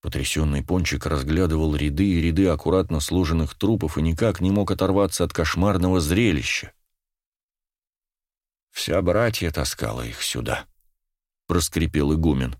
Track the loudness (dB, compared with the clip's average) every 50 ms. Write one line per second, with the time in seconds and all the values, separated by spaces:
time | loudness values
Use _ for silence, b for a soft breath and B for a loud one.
0 | _ -6 -4 -4 -4 -2 0 0 0 0 0 -2 -2 0 0 0 0 0 -2 -4
1 | -2 -2 -2 -2 0 0 0 2 2 2 2 2 2 0 0 0 0 -2 0 2
2 | 2 2 2 2 2 2 2 4 4 4 2 2 0 2 2 2 2 0 -2 -4
3 | -2 0 0 0 2 2 2 0 0 -2 -4 -2 0 0 0 0 0 -2 -2 0
4 | 0 0 0 2 0 0 0 0 0 0 0 0 0 -2 0 0 0 2 2 2
5 | 2 0 0 -2 -4 -2 0 -2 -2 -2 0 2 2 2 2 2 2 2 2 2
6 | 2 2 2 2 2 2 0 0 -2 -4 -6 -6 -8 -10 _ _ _ _ _ _
7 | _ _ _ _ _ _ _ _ _ _ _ _ _ _ _ _ _ _ _ _
8 | _ _ _ _ _ _ _ _ _ _ _ _ _ _ _ -8 -4 0 0 0
9 | 2 2 2 2 2 2 0 -2 -4 -4 -2 -2 -4 -4 -4 -6 -6 -6 -6 -6
10 | -8 -10 -8 -8 -6 -6 -6 -4 -4 -4 -4 -6 -6 -14 _ _ _ _ _ _
11 | _ _ _ _ _ _ _ _ _ _ 0 0 0 0 0 0 0 0 2 0
12 | 2 2 2 2 2 2 2 2 0 -4 -6 -10